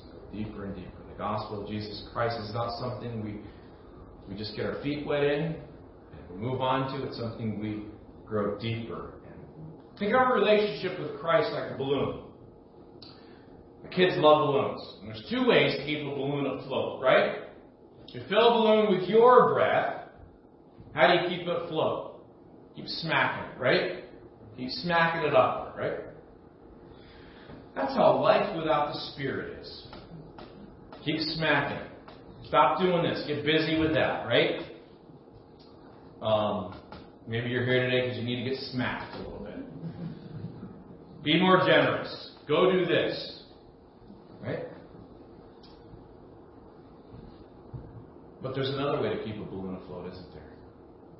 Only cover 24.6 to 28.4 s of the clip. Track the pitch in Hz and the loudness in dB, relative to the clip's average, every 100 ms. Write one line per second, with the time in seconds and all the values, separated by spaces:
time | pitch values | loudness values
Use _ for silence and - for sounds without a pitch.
24.6 | 127 - 175 170 165 165 151 131 - - | -10 -6 0 2 2 2 2 4 4 2
25.6 | - - - - - - - - - - | -6 -6 -6 -6 -10 -16 -20 -20 -20 -20
26.6 | - - - - - - - - - - | -20 -20 -20 -20 -20 -20 -20 -20 -20 -18
27.6 | - - - 262 160 - 151 165 | -12 -6 -2 2 4 6 4 4